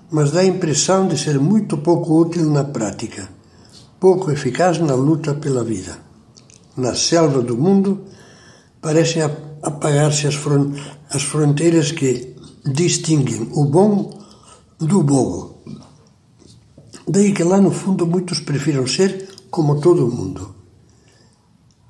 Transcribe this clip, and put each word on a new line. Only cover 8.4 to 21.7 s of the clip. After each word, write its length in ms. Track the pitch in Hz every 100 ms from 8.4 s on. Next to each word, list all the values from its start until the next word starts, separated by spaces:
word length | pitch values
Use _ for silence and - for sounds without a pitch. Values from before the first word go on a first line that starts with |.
| - - _ _
parecem 400 | 156 156 160 165
ap-, 380 | 151 - - -
apagar-se 640 | 165 - 160 143 147 147 147
as 80 | -
fron-, 380 | 147 143 139 - - - -
as 140 | 139
fronteiras 680 | 143 151 147 143 170 165 147
que 440 | - 135 120 - - - - 143
distinguem 840 | 135 175 - - 156 120 107 113
o 120 | - 139
bom 520 | 156 214 196 - - - - - - _ -
do 240 | 156 190
bobo. 540 | 143 139 104 87 - - - - - _ _ _ _ _ - - _ - - - -
Daí 260 | 180 208
que 100 | -
lá 160 | 170 196
no 120 | 185
fundo 340 | - 202 180 165
muitos 340 | 180 180 156
prefiram 460 | - 139 156 135 123
ser 440 | - 190 - - - -
como 300 | - 147 147
todo 280 | 175 160 123
mundo. 480 | - 95 - - - - _ _ _ _ _ _ _ _ _ _